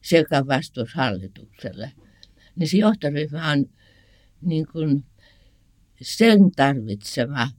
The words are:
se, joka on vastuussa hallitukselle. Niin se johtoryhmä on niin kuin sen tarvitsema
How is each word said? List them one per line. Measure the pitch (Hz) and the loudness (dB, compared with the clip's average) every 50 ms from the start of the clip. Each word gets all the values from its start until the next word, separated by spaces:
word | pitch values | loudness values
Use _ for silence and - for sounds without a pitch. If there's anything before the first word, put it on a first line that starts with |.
| _ | _
se, | - 180 165 | 4 4 4
joka | 151 - 156 143 | 4 4 0 -2
on | 135 | 0
vastuussa | 135 139 131 - - _ 131 117 - - 165 135 | 0 -2 -2 -2 -6 _ -8 -8 -8 -4 -4 -2
hallitukselle. | 120 101 90 92 95 - - - _ _ _ - - 90 92 107 135 - _ _ _ _ _ _ _ _ _ _ _ _ | -2 -2 -6 -10 -12 -16 -20 -20 _ _ _ -14 -14 -12 -12 -16 -16 -16 _ _ _ _ _ _ _ _ _ _ _ _
Niin | 175 170 151 | -4 -4 0
se | 170 | 2
johtoryhmä | 190 214 214 220 - - 147 147 143 151 151 147 160 165 156 | 2 4 4 2 2 -2 -4 -4 -2 -6 -6 -8 -6 -2 0
on | 147 143 139 - _ _ _ _ _ _ _ _ _ _ _ _ _ _ | 0 0 0 -2 _ _ _ _ _ _ _ _ _ _ _ _ _ _
niin | - 175 160 156 160 - _ | -6 -4 -2 -2 -4 -6 _
kuin | 160 160 156 139 143 139 _ _ _ _ _ _ _ _ _ _ _ _ _ _ _ _ _ _ _ - | -6 0 0 0 0 -2 _ _ _ _ _ _ _ _ _ _ _ _ _ _ _ _ _ _ _ -14
sen | - - - 220 233 214 202 196 185 - | -12 -2 2 4 6 8 8 6 6 4
tarvitsema | - 135 139 139 135 107 110 101 104 - - - - 120 120 139 135 120 143 123 | 2 0 0 0 -2 -4 -8 -8 -8 -10 -10 -4 -4 -4 -2 -2 -4 -4 -4 -6